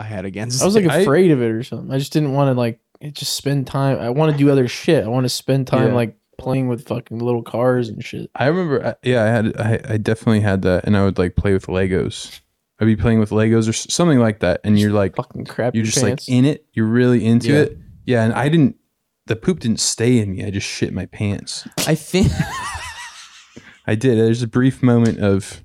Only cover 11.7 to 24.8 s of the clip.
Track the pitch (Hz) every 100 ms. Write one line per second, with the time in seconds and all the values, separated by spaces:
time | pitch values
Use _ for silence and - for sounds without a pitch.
11.7 | 92 95 90 - - - - _ _ _
12.7 | - 110 101 117 110 104 107 110 113 110
13.7 | - - - 175 131 113 104 90 - 104
14.7 | 104 104 104 95 - - - - - 120
15.7 | 113 110 139 107 156 - 127 139 - _
16.7 | 117 110 120 123 123 110 117 117 147 -
17.7 | - - - - 120 113 110 143 165 131
18.7 | - _ _ _ _ - 110 - 165 117
19.7 | 101 - - 117 123 101 92 98 95 -
20.7 | - - 95 - - 104 98 - - -
21.7 | - - 160 - 180 - - - - 1077
22.7 | - 960 932 932 - - - - - -
23.7 | - - 110 131 110 113 117 117 123 131
24.7 | -